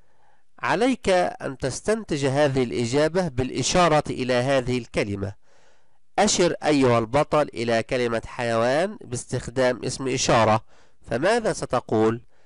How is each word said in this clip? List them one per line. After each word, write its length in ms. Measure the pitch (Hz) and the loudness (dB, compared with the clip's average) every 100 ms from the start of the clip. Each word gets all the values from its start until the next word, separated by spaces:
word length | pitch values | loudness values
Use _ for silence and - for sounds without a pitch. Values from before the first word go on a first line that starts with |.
| - - - - - - | -20 -20 -20 -20 -20 -6
عليك 500 | 120 160 254 254 - | -2 0 0 0 2
أن 480 | 180 175 - 135 131 | 2 2 -4 -10 -6
تستنتج 680 | 135 - - 226 208 151 135 | -6 -4 -2 -2 -2 -2 0
هذه 380 | 135 151 135 | 2 2 2
الإجابة 640 | 120 95 117 143 156 175 175 | 0 0 0 2 2 0 -2
بالإشارة 760 | 127 - 120 123 180 170 151 - | -2 -4 -2 0 4 4 4 0
إلى 240 | - 127 | -4 -2
هذه 440 | 123 131 139 120 127 | 0 2 0 0 -4
الكلمة. 560 | 117 170 110 98 101 - - - - - - - - - | -4 -4 -4 -4 -6 -10 -20 -20 -20 -20 -20 -20 -8 0
أشر 340 | 208 - 170 - | 2 2 0 0
أيها 360 | 147 143 131 117 | 0 4 4 4
البطل 420 | 113 139 151 151 143 | 2 0 2 0 0
إلى 300 | 95 117 113 | -2 -2 0
كلمة 380 | - 131 120 113 - | 0 -2 -2 -2 -6
حيوان 720 | - 117 113 117 143 196 214 | -6 -2 0 2 0 -2 -6
باستخدام 840 | 117 123 - 127 - 123 127 123 | -10 -10 -6 -8 -6 0 0 0
اسم 240 | 131 - 131 | -6 -6 -4
إشارة، 580 | 131 - 131 107 107 - - - - | -2 2 4 4 2 0 -20 -20 -18
فماذا 520 | - 120 180 240 220 | -8 -2 0 0 0
ستقول؟ 680 | 151 139 123 - 113 110 117 - - | -4 -4 -4 0 2 2 0 -8 -20